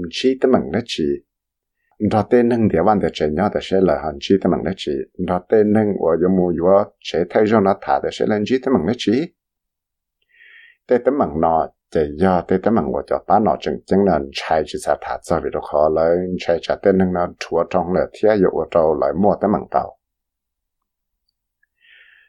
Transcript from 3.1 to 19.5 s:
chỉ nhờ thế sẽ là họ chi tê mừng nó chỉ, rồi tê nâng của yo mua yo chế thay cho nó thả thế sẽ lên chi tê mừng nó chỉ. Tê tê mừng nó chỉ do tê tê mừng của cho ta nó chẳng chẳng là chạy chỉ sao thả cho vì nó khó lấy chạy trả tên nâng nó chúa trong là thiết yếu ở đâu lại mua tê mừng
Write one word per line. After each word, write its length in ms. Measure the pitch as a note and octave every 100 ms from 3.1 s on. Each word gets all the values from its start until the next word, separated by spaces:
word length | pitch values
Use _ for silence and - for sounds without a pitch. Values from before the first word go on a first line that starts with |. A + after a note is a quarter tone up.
chỉ 120 | - D2+
nhờ 160 | D2+ G2+
thế 60 | D#2
sẽ 180 | - F#2+
là 200 | F#2 C#2+
họ 100 | D#2 C#2+
chi 140 | - G2
tê 60 | F#2+
mừng 140 | D2+
nó 60 | C#2 F#2+
chỉ, 160 | - C#2 - - F2
rồi 120 | F2+ -
tê 160 | A2
nâng 280 | G#2 G#2 G#2 -
của 180 | E2 E2
yo 60 | F2+
mua 240 | F#2 F2+ D#2+
yo 220 | F2 G2 G#2+ _
chế 240 | - E2 F2+
thay 140 | A2+ G3+
cho 100 | A3
nó 140 | F#3+ G3
thả 200 | - C#3
thế 60 | -
sẽ 140 | - A#2
lên 160 | G#2+ G#2
chi 120 | B2+ C3
tê 60 |
mừng 140 | A#2+ D#2+
nó 60 | A#2
chỉ. 380 | - A#2 E3+ _ _ _ _ _ _ _ _ _ _ _ - - - _ -
Tê 100 | B2
tê 120 | -
mừng 300 | C#3+ F#2+ D2+
nó 280 | E2 D#2+ C#2+ _ _
chỉ 100 | E2+ D2 D2
do 220 | F#2+ F2+
tê 160 | E2 F#2+
tê 80 | G2+
mừng 220 | A2 C#2+
của 100 | C#2+ -
cho 120 | - -
ta 120 | G2
nó 180 | G#2 C2
chẳng 140 | - C#2 -
chẳng 180 | F#2
là 160 | G2+ D#2+ C#2
chạy 300 | - - D#2+ D#2
chỉ 120 | -
sao 140 | D#2 D2
thả 180 | - -
cho 180 | - E2
vì 60 | C#2
nó 80 | D#2
khó 280 | - D2 D2+
lấy 220 | D#2+ E2 F2 F#2 F#2
chạy 200 | - E2+
trả 120 | - -
tên 160 | G2+ F#2+
nâng 140 | F#2
nó 160 | F2+ F2 -
chúa 260 | - E2 E2
trong 220 | F#2+ F2
là 140 | F2+ C#2
thiết 220 | - G#2+ G#2+
yếu 120 | F#2
ở 160 | - D#2+
đâu 240 | F2 D#2+ D2+
lại 100 | C2 D2+
mua 120 | G2+ E2+
tê 80 |
mừng 180 | G2